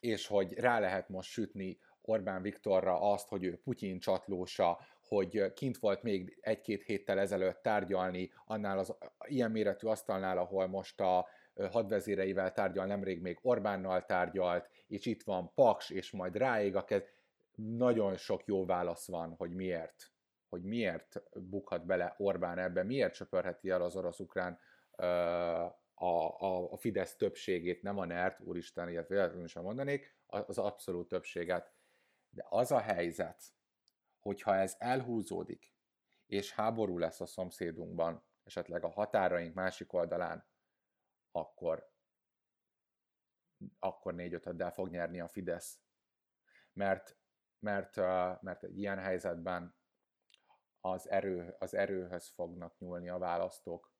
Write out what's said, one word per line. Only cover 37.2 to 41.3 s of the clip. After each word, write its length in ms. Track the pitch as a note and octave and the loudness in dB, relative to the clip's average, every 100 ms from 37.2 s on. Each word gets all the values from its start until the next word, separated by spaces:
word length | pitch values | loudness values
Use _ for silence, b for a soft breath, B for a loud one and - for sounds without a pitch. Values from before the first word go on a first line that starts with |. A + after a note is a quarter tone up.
a 60 | F2 | -10
szomszédunkban, 960 | - F#2 - F2 E2 E2+ F2 E2 E2 _ _ | -6 -6 -4 -6 -6 -8 -2 -2 -2 _ _
esetleg 400 | - - E2+ E2+ | -12 -8 -6 -4
a 60 | E2+ | -4
határaink 640 | F#2 G#2+ A2+ F#2 F2 E2+ | -2 2 4 4 2 -2
másik 380 | E2 F#2 - - | -2 -2 -4 -4
oldalán, 540 | F2+ E2+ E2+ E2+ E2 - _ _ _ _ _ _ _ _ | -2 0 0 -4 -6 -14 _ _ _ _ _ _ _ _